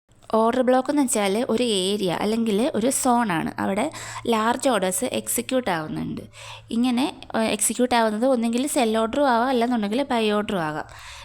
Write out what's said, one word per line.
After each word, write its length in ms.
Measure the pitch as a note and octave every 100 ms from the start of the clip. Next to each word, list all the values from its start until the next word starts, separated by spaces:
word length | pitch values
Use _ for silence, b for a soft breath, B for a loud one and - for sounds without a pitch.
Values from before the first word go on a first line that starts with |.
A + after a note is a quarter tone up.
| _ _ - A3
ഓർഡർ 200 | A3+ B3 B3
ബ്ലോക്ക് 240 | B3+ C4
എന്ന് 100 | D4 C4
വെച്ചാൽ 280 | A3 G3+ G#3 B3+
ഒരു 120 | A3 B3 G3
ഏരിയ 300 | F#3 G#3 F#3 D#3+ G3+
അല്ലെങ്കിൽ 340 | A3+ A3+ G3+ C#4 A3+
ഒരു 120 | A#3+ C4
സോണാണ്. 500 | C4 A#3+ A3+ E3 D3+ -
അവിടെ 220 | G#3 G3 C#4+ B B B A#3+
ലാർജ് 360 | A3+ A3 B3 C#4
ഓർഡേഴ്സ് 340 | G#3+ F#3 F#3 A#3+ A3
എക്സിക്യൂട്ട് 500 | - - A#3 B3+ A#3+ E3+
ആവുന്നുണ്ട്. 440 | D#3 D#3 E3 D3+ - B B B - A3+
ഇങ്ങനെ, 280 | B3 A#3+ D4 - - A3+
ഏഹ്, 100 | A3 G#3
എക്സിക്യൂട്ട് 400 | - A3+ B3 A#3+
ആവുന്നത് 260 | A3+ G#3+ B3+
ഒന്നെങ്കിൽ 320 | B3+ A#3 A#3 C#4+ D4+
സെൽ 180 | A3 A3
ഓർഡറും 260 | A3 C4+ C#4+
ആവാം, 160 | A#3 B3+
അല്ലെന്നുണ്ടെങ്കിൽ 500 | B3+ A#3 A#3+ G3+ A#3 C#4+
ബൈ 100 | A#3+ G#3+ G#3
ഓർഡറും 260 | G#3 G3 D#3
ആകാം. 180 | D3+ - B B B